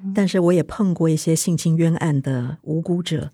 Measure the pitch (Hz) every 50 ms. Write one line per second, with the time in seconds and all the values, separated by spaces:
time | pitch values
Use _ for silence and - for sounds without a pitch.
0 | 185 190 190 208 202 180 - 190 175 170 180 175 151 - - - 214 190 170 -
1 | 165 160 160 156 - 170 165 160 - - 170 156 - 170 160 160 165 165 165 160
2 | - 165 147 139 135 143 135 127 120 127 151 - - 151 151 160 165 - 175 175
3 | 170 - 160 147 - 147